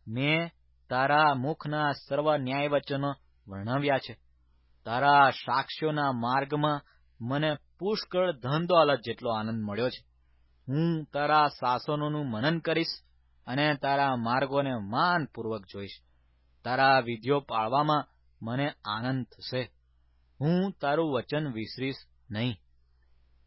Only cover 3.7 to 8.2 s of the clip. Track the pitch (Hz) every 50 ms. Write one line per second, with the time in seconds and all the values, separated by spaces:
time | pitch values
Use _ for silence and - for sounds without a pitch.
3.7 | 127 143 147 143 135 131 - - 113 - _ _ _ _ _ _ _ _ _ _
4.7 | _ _ _ 110 113 123 135 143 143 143 139 131 123 - - - 120 131 135 -
5.7 | - - 156 156 151 151 143 139 131 117 117 120 127 135 139 139 151 147 147 151
6.7 | 147 143 - _ _ _ _ _ _ _ 113 120 131 143 156 156 147 143 - _
7.7 | _ _ 170 196 220 202 - - - 180